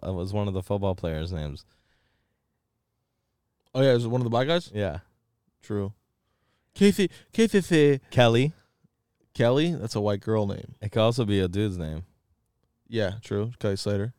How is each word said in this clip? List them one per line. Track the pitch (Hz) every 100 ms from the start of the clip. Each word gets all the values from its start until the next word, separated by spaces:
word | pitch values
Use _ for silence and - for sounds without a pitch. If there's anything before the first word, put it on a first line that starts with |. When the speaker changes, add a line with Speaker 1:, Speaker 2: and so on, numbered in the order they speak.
Speaker 1:
it | 90
was | 92 92
one | 104 101
of | 92
the |
football | - 101 98 92
players' | 85 78 87
names. | 87 76 71 _ _ _ _ _ _ _ _ _ _ _ _ _ _ _ _ _ _ _ _ _ 131
Speaker 2:
Oh, |
yeah. | 135
Is | 120
it | 113
one | 127
of | 120
the |
black | 117 139
guys? | 170 -
Speaker 1:
Yeah. | 104 95 73 - _ _ _ _ _
Speaker 2:
True. | - 104 98 - _ _ _ _ _ _ _
Casey. | - 202 196 180 - _
Casey. | - 226 202 - 160 147 135 -
Speaker 1:
Kelly. | 123 117 117 147 - _ _ _ _ _ _ _ -
Speaker 2:
Kelly? | 120 135 170 156
That's | 113 110
a |
white | 104 101
girl | 110 110 101
name. | - - -
Speaker 1:
It | 104
could | 113
also | 113 123
be | 104 101
a | 90
dude's | 98 107 90
name. | 78 80 87 _ _ _ _ _ _ _ -
Speaker 2:
Yeah, | 113 95 107
true. | - 101 113 -
Kelly | 107 98
Slater. | 101 101 117